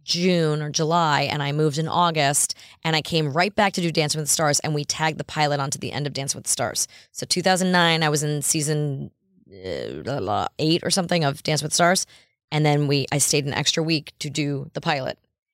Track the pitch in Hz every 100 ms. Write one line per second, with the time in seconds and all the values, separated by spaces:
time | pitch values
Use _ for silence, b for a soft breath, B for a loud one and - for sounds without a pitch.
0 | - 170 180 175 156 151 151 143 156 170
1 | 160 143 139 147 143 147 156 143 160 -
2 | 175 160 143 151 - B B B 160 160
3 | - 165 151 143 190 208 202 190 170 160
4 | 151 156 147 - 156 147 - 147 147 -
5 | 160 156 - 156 147 143 139 - 127 123
6 | 143 135 135 120 - - 123 - - B
7 | B - - 180 185 185 185 180 170 160
8 | 156 147 151 147 139 160 147 151 147 139
9 | 147 - 190 190 _ 95 92 73 58 69
10 | 101 135 98 104 90 - 156 165 - 196
11 | 170 175 143 143 - 151 147 - 175 190
12 | - b b b _ 151 151 147 147 143
13 | 135 147 - - 135 - 151 - 160 160
14 | - - 147 156 143 143 139 135 170 143
15 | 131 - _ _ _